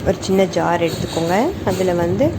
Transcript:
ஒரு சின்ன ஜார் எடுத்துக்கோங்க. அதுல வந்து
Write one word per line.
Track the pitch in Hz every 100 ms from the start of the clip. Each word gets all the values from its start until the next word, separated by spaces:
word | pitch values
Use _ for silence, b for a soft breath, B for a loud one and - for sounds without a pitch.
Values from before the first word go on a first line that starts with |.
| -
ஒரு | 190
சின்ன | - 190
ஜார் | 190 170 165 170
எடுத்துக்கோங்க. | 170 - 170 - 165 185 285 392 -
அதுல | 185 185
வந்து | 175 170 190 285